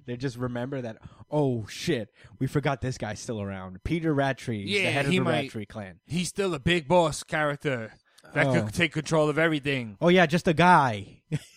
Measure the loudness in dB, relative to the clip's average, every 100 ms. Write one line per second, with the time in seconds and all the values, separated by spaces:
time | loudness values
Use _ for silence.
0 | -10 -6 -6 -4 -6 -4 -6 -6 -8 -12
1 | -18 -20 -6 0 0 0 -6 -8 -4 -4
2 | -4 _ -16 -6 -2 0 0 -2 -4 -6
3 | -8 -8 -8 -6 -6 -8 -12 -10 -4 -2
4 | 0 0 0 -2 -6 -6 -2 -2 0 0
5 | 0 2 2 0 -2 -8 -10 -12 -14 -16
6 | -8 -6 -4 -2 -2 -2 0 0 4 4
7 | 4 0 -4 -2 0 0 -2 -2 -6 -14
8 | _ _ -6 0 2 2 0 0 0 0
9 | 0 2 2 2 2 2 -2 -2 -4 0
10 | 4 6 6 2 2 4 8 8 6 0
11 | -10 -16 -10 -10 -10